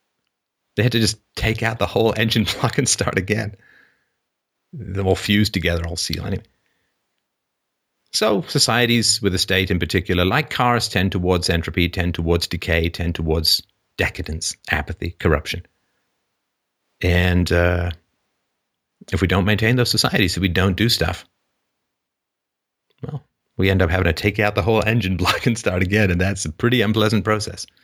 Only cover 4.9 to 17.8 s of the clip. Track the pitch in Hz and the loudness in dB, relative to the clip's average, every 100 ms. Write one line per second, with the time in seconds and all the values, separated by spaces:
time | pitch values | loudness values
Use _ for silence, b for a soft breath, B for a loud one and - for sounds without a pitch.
4.9 | 95 95 90 - 104 107 95 85 85 85 | -2 0 2 4 4 2 0 0 0 -4
5.9 | 80 - - - 101 - _ _ _ _ | -6 -6 -6 -6 -8 -10 _ _ _ _
6.9 | _ _ _ _ _ _ _ _ _ _ | _ _ _ _ _ _ _ _ _ _
7.9 | _ _ - 214 202 - 143 - 117 120 | _ _ -2 0 0 0 0 2 4 4
8.9 | 120 104 - 98 92 - 95 95 92 87 | 4 2 2 2 0 0 0 2 0 0
9.9 | 95 - 90 90 127 - - 123 117 - | 0 0 2 2 0 -2 0 2 2 0
10.9 | 95 95 92 90 90 87 85 82 85 85 | 0 0 0 2 2 2 0 0 -2 -2
11.9 | 92 87 85 82 85 - 87 - 82 85 | 0 -4 -2 0 0 -2 -6 -4 -2 -2
12.9 | - 85 82 80 80 78 - - _ _ | -2 -4 -2 -2 0 0 -2 -4 _ _
13.9 | - 92 - 82 80 - - - 76 - | -6 -4 -6 -10 -8 -8 -10 -6 -6 -6
14.9 | 87 85 - 87 73 - 87 - _ _ | -8 -10 -2 0 0 -2 -10 -12 _ _
15.9 | _ _ _ _ _ _ _ _ _ _ | _ _ _ _ _ _ _ _ _ _
16.9 | - 90 87 90 90 87 87 87 87 | -4 0 2 4 2 2 2 2 0